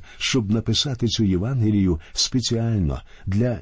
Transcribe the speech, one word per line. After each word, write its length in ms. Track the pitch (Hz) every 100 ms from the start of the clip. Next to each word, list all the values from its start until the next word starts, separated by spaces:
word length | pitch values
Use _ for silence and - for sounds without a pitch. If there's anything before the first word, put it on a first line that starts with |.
| - -
щоб 340 | - 135 101
написати 560 | 113 113 110 151 120 117
цю 160 | -
Євангелію 760 | 104 90 107 135 110 104 95 82 -
спеціально 880 | - - 131 - 113 117 110 78 65 - - 92
для 340 | 98 123 113